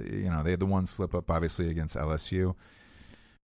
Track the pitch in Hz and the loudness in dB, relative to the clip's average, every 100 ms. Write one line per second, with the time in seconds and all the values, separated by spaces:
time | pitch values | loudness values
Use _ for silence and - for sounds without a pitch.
0 | - 101 95 82 78 90 95 95 90 - | -6 -2 0 0 2 2 2 2 0 -2
1 | 92 90 - 82 82 - 85 82 78 - | -2 -2 0 0 2 0 0 0 -2 -2
2 | 76 78 - 92 92 92 - - - - | 0 0 0 2 2 0 -8 -20 -20 -20
3 | - - - _ | -20 -20 -20 _